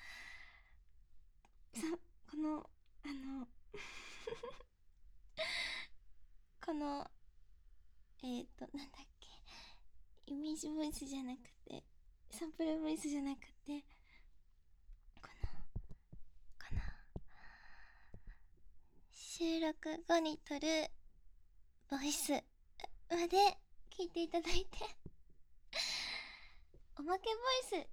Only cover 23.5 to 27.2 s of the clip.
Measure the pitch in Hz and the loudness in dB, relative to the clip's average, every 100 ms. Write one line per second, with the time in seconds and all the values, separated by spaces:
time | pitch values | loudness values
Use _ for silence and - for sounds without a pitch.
23.5 | - - - - - 349 339 330 339 339 | 8 -6 -12 -8 -4 0 0 4 4 10
24.5 | 415 - - - - - - - - - | 10 10 2 -2 -4 -10 -10 -16 -18 -16
25.5 | - - - - - - - - - - | -18 -4 0 2 0 -2 -4 -8 -12 -14
26.5 | - - - - - 302 381 | -16 -16 -16 -12 -4 2 2